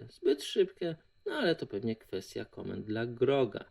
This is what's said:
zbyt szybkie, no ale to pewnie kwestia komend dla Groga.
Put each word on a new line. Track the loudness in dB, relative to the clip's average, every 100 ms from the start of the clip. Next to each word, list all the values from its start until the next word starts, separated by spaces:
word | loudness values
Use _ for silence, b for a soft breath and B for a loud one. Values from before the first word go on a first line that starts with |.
| -12
zbyt | -2 2 2
szybkie, | 0 2 2 2 -6 -6 _ _ -6
no |
ale | 0 2 2
to | -2
pewnie | -4 -4 -4
kwestia | -6 -8 -6 -10 -10
komend | -10 -8 -8 -4
dla | -4 -4
Groga. | 2 4 6 2 0 -10